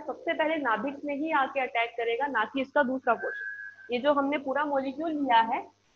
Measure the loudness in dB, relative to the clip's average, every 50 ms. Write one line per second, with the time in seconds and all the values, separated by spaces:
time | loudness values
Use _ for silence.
0 | -4 -6 -10 -6 -4 -4 0 0 2 0 0 0 0 0 0 0 0 -4 -6 -6
1 | -6 -6 -4 -4 -2 0 2 2 2 2 0 -2 -2 0 0 0 -2 -2 -2 -4
2 | -2 -2 0 0 -2 0 0 0 0 0 0 -4 -4 0 _ 2 2 2 0 -2
3 | 2 0 0 2 0 -6 -6 -6 -8 -8 -10 -10 -12 -14 -16 -18 -10 -6 -4 0
4 | 2 2 4 4 2 0 0 -2 -2 -2 -2 0 0 0 0 0 0 -2 -4 -4
5 | -4 -4 -2 -2 2 4 6 6 6 4 0 -2 -4 -8 _ _ _ _ _